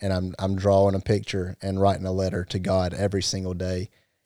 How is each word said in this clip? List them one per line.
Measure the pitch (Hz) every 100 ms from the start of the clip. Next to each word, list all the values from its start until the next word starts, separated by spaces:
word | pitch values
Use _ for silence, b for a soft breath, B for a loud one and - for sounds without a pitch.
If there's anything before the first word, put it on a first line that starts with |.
and | 98
I'm, | 92 92 -
I'm | 95 95
drawing | 101 98 98
a | 95
picture | - 104 - 98 90 -
and | 98 95
writing | 98 90 95
a |
letter | 95 95 90 87
to | 98
God | 92 95 90
every | 82 98 98
single | - 98 92
day. | 90 92 92 98 _ _ _